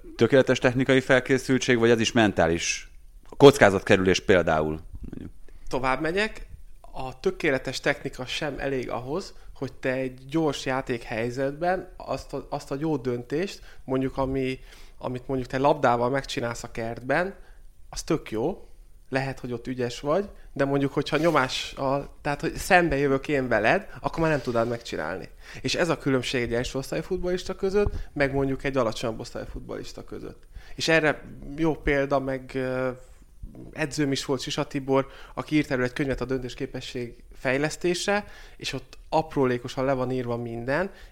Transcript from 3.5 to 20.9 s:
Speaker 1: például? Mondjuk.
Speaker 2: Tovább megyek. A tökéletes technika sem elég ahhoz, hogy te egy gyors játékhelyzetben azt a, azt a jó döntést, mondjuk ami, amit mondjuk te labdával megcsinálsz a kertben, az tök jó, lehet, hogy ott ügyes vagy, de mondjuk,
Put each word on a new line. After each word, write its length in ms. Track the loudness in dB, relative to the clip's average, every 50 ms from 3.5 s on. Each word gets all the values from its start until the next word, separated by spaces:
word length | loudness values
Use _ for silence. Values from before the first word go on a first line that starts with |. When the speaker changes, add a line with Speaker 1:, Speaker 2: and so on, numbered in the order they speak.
| 12 12 8 8 6 6 4 6 6 6 6 6 4 4
Speaker 1:
például? 600 | 6 6 6 6 6 4 4 2 2 0 -2 -6 -8 -12 -14 -12 -12 -10
Mondjuk. 200 | -10 -12 -12 -14 -14 -14 -16 -14 -14 -12 -8 -4
Speaker 2:
Tovább 320 | -4 -2 0 0 0 0
megyek. 460 | 0 -2 0 0 -2 -2 -4 -8 -14 -14 -16 -16 -16 -16 -18 -18 -18 -14 -10
A 260 | -10 -8 -8 -8 -4
tökéletes 600 | -2 -2 -2 0 2 2 2 2 0 -4 -6 -2
technika 460 | 0 -2 -2 -2 -4 -8 -8 -8 -8
sem 280 | -6 -6 -4 -4 -4 -4 -4
elég 320 | -4 -4 -2 -4 -4 -4
ahhoz, 440 | -6 -6 -4 -4 -6 -6 -6 -8 -14 -16 -16 -16 -10
hogy 180 | -8 -8 -8 -8
te 200 | -4 -4 -2 -2
egy 280 | -2 -2 -4 -6 -10 -10 -4
gyors 360 | -2 0 2 0 0 -2 -2
játékhelyzetben 1200 | -2 -2 -2 -2 -2 -4 -6 -6 -6 -4 -2 -2 -2 -2 -2 -2 -2 -2 -2 -2 -2 0 -2 -4 -8 -12
azt 360 | -12 -8 -6 -6 -8 -8 -8 -10
a, 140 | -10 -8 -6
azt 200 | -8 -8 -6 -6
a 60 | -6 -2
jó 180 | -2 0 0
döntést, 640 | 0 0 -2 -2 -4 -4 -4 -4 -4 -4 -4 -8 -12 -16 -16 -16 -12 -6
mondjuk 320 | -2 -2 0 0 0 -2
ami, 420 | -2 -2 -2 0 -2 -2 -2 -4 -6 -10 -16 -20 -20 -20 -18 -14 -10
amit 280 | -8 -6 -6 -6 -6 -4
mondjuk 200 | -4 -4 -4 -2
te 100 | 0 2
labdával 520 | 4 4 4 4 4 4 4 4 4 2
megcsinálsz 520 | 2 0 -2 -4 -4 -2 -2 -2 -4 -6 -8
a 80 | -10
kertben, 640 | -6 -6 -6 -6 -6 -6 -2 0 2 2 2 0 -4 -12 -16 -20 -20 -20 -20 -20 -18 -20 -16 -12
az 120 | -12 -8 -2
tök 280 | 0 0 0 -2 -4
jó, 360 | -4 -2 -2 -2 -4 -6 -12 -18 -20 -20 -20 -20 -20 -20 -10 -4
lehet, 320 | -2 -2 -2 -2 -6 -8
hogy 120 | -8 -8 -8
ott 140 | -8 -6
ügyes 340 | -6 -4 -4 -4 -4 -4 -4
vagy, 280 | -2 0 0 0 0 -4 -8 -16 -18 -8 -2
de 120 | -2 0
mondjuk, 280 | 2 2 2 2 2